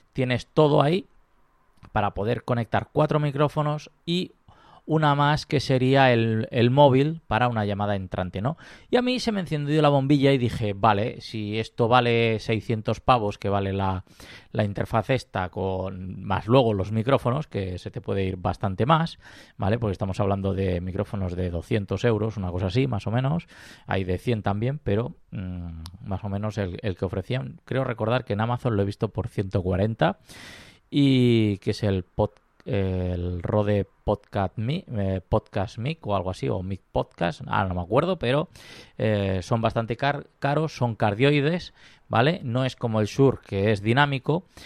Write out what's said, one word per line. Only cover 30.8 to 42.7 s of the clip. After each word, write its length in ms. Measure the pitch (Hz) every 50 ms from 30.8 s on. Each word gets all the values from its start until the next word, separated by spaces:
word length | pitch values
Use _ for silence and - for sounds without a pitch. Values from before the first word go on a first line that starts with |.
| _ _
y 640 | - 147 143 139 135 127 123 123 117 113 110 107 101
que 140 | 95 - -
es 120 | 104 - -
el 200 | 104 95 92 90
pod-, 280 | _ _ - 107 - - _ _ _ _ _ -
el 760 | - - 101 95 95 92 92 90 90 90 87 90 90 90 90 87
Rode 440 | 107 107 107 104 104 104 101 95 - _ _ _
Podcast 520 | - 104 - _ _ - 104 98 92 -
Mi-, 300 | - 107 120 156 190 - - 123
eh, 240 | 104 98 95 95 92 -
Podcast 500 | - 113 107 - _ - 104 92 - -
Mic 300 | - 110 143 165 - -
o 100 | 104 101
algo 140 | 95 87 92
así, 180 | 92 - 135 135
o 140 | 113 95 92
Mic 180 | 95 98 - _ _ -
Podcast, 500 | 127 127 - _ - - 87 - - -
ah, 180 | - 101 104 101
no 100 | 92 90
me 80 | 90 87
acuerdo, 360 | 85 107 135 160 180 185 165
pero, 300 | 120 117 131 147 160 - - - - - - - - - _
eh, 440 | - 117 110 107 101 98 98 95 92 87
son 180 | - 123 113
bastante 380 | 110 113 - 120 113 107 120 -
car-, 300 | 139 139 139 139 - - _ _
caros, 360 | - 139 147 151 160 147 -
son 200 | - 123 120 110
cardioides, 800 | - 117 107 101 101 131 143 147 147 135 151 175 175 - - - _ - - - _ _ -
¿vale? 320 | 110 110 120 151 170 - -
No 220 | 123 113 127 135
es 100 | 127